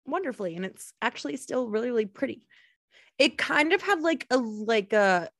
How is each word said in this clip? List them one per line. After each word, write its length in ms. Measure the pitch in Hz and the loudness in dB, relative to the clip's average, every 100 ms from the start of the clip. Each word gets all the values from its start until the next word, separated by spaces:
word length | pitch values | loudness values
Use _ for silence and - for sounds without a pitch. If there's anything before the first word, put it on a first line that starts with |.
| - | -8
wonderfully, 500 | 330 359 226 190 165 | -6 -6 -6 -6 -6
and 100 | 190 | -8
it's 280 | - - - | -10 -20 -6
actually 360 | 226 - 285 285 | -4 -4 -8 -8
still 320 | - 254 247 | -6 -4 -2
really, 200 | 208 247 | -4 -2
really 140 | 240 214 | -2 -4
pretty. 340 | - 269 - _ _ _ _ _ _ _ - | -4 -6 -6 _ _ _ _ _ _ _ 0
It 180 | 277 - | 2 0
kind 340 | - 277 302 | 0 2 4
of 100 | 381 | 2
had, 180 | - 381 | 2 0
like, 240 | 320 294 - | 2 0 0
a, 60 | 262 | 0
like, 560 | 233 214 214 226 202 | 0 -4 0 0 2
a 360 | 214 202 180 170 | 4 6 4 0